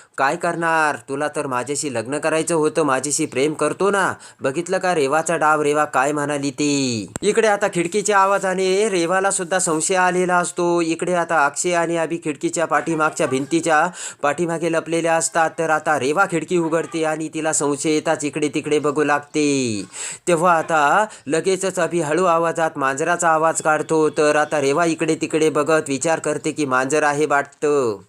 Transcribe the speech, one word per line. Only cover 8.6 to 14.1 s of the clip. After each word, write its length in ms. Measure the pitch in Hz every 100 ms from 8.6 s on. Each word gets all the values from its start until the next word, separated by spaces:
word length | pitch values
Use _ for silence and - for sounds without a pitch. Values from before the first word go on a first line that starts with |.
| 185 190 220
रेवाला 420 | 190 165 185 196
सुद्धा 280 | 190 170 190
संशय 360 | 175 160 156 185
आलेला 420 | 180 180 180 180
असतो. 440 | 170 - 175 175
इकडे 320 | 165 165 180
आता 320 | 180 170 160 143
अक्षय 280 | 147 180
आणि 240 | 170 165 170
अभि 200 | 160 170
खिडकीच्या 420 | 160 139 165 175 160
पाठीमागच्या 640 | 147 147 156 156 160 151
भिंतीच्या 600 | 135 143 165 165 151 175 - -